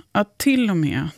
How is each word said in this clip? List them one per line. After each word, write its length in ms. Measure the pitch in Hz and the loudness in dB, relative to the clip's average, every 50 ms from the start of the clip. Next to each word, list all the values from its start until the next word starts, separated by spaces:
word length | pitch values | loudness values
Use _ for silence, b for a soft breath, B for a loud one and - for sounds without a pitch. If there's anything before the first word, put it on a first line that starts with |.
| - _ | -8 _
att 260 | - 202 208 - _ - | -2 -2 -2 -2 _ -4
till 320 | - 277 269 254 240 208 | 0 0 2 2 2 2
och 80 | 190 165 | 2 2
med 320 | 156 139 135 127 151 156 - | 0 0 0 -2 -4 -6 -8